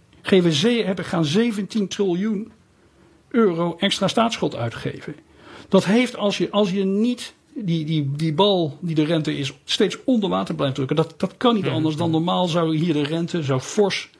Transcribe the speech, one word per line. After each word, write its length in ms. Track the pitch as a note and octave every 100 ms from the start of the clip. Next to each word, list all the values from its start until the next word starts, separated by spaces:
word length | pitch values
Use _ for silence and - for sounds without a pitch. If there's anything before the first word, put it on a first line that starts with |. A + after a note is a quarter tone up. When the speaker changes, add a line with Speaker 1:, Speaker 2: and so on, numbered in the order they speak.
| _ -
Speaker 1:
geven 300 | - F#3+ F3
ze-, 300 | C#3+ A3 A#3 F#3
hebben, 180 | F3+
gaan 200 | - F3
zeventien 640 | D3+ F#3 A#3 G#3 F#3+ A3+ F#3
triljoen 640 | - G3 F3 G#3+ G3+ A3+ - _ _ _ _ _ _ _
euro 480 | A#3+ G#3+ E3 E3+ E3+
extra 300 | G3 - F#3+
staatsschuld 460 | - A3+ A3+ E3 -
uitgeven. 580 | A#2 - - - - - - - - - -
Dat 160 | F#3+
heeft, 320 | E3+ A3+ B3 -
als 220 | G3+ F#3+
je, 120 | F3
als 200 | G3+ G#3
je 140 | G3
niet 500 | F#3+ G3 A#3 A#3+ - - _
die, 300 | - G3 E3
die, 260 | D3+ D#3 C#3 C#3+
die 160 | D#3+
bal 440 | D3+ G3+ F#3 D#3 -
die 140 | F3+
de 100 | D#3
rente 320 | D3+ E3 D#3 C#3+
is, 140 | C3+ -
steeds 320 | - - G3 -
onder 240 | - A#3+ F#3+
water 240 | F#3 F#3+
blijft 200 | D#3+ C#3
drukken, 220 | C3+ C3 D#3
dat, 180 | D#3 -
dat 180 | F#3 -
kan 180 | B3
niet 100 | A3
Speaker 2:
Mhm. 100 | C#3
Speaker 1:
anders 220 | C#3 D#3 D3+
dan 140 | E3+
normaal 360 | D#3+ F3 F#3 F3+
zou 300 | E3+ E3 D#3
hier 160 | E3+
de 100 | D3
rente, 380 | D3 E3 E3+ F3
zou 180 | C#3 C3
fors 500 | - - G3 - - _